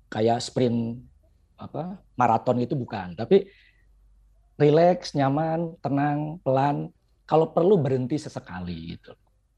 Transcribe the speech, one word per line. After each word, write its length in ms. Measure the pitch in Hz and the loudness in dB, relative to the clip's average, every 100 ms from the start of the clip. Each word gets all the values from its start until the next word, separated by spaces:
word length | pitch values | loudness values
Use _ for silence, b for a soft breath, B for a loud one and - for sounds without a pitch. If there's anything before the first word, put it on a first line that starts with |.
| - | -10
kayak 320 | 110 110 120 | 0 2 2
sprint, 600 | - - 123 117 113 123 123 _ _ _ _ - | -2 0 2 0 -4 -8 -14 _ _ _ _ -18
apa, 440 | - 139 175 190 _ - | -12 -10 -10 -12 _ 0
maraton 400 | 120 113 - 120 | 2 2 2 0
gitu, 120 | 123 | 0
bukan. 400 | 147 117 107 90 | -4 -6 -8 -10
Tapi 320 | 87 113 196 - b b b b _ _ _ _ _ _ - | -6 2 2 2 b b b b _ _ _ _ _ _ 0
rileks, 560 | 147 151 175 180 - | 4 6 4 2 -2
nyaman, 640 | 147 135 143 160 165 165 165 | -2 0 0 -2 -2 -6 -6
tenang, 640 | 139 139 147 147 151 170 | -4 -2 0 -2 -6 -6
pelan. 480 | 135 131 143 151 160 _ _ _ - | -2 0 0 -2 -6 _ _ _ 0
Kalau 240 | 160 160 | 2 2
perlu 240 | 180 170 202 | 2 4 4
berhenti 400 | 135 131 123 151 | 2 0 -2 -4
sesekali 800 | 139 - - 90 90 82 82 - | -6 -14 -14 -12 -10 -10 -12 -14
gitu. 160 | - - _ _ _ | -18 -20 _ _ _